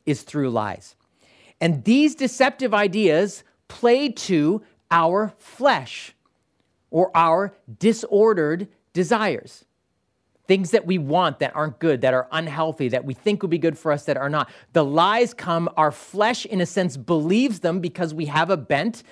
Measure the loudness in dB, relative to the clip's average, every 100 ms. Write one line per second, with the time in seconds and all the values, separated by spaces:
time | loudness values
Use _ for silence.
0 | -6 -6 -6 -4 -2 -2 -4 -8 -16 _
1 | _ _ _ _ _ -4 -2 0 2 4
2 | 4 0 -4 0 0 0 -2 0 0 2
3 | 2 2 0 -6 _ _ -20 -2 2 2
4 | 0 -6 -2 0 2 0 -6 _ 0 2
5 | 2 0 -2 -8 -20 -2 0 0 -2 -14
6 | -18 -20 _ _ _ _ _ _ _ 0
7 | 2 4 4 2 -2 -8 -20 -2 0 0
8 | 0 4 4 4 0 -2 -8 _ _ -4
9 | 0 0 0 -4 -8 -20 _ _ _ _
10 | _ _ _ _ 0 0 2 0 2 -2
11 | 0 0 0 0 -4 -4 -6 -2 0 2
12 | 2 2 0 -4 -6 -4 -4 -2 -2 -2
13 | -4 -4 -2 -2 0 0 0 -2 -2 -2
14 | -2 -2 -2 -2 -4 -8 _ 0 2 2
15 | 4 4 0 -2 -4 -2 -2 0 0 0
16 | -8 -2 0 -2 -4 -4 -2 -2 -2 -4
17 | -2 0 2 2 0 -2 -4 -2 -6 -6
18 | -6 -6 -4 0 0 0 0 -2 -2 -6
19 | -14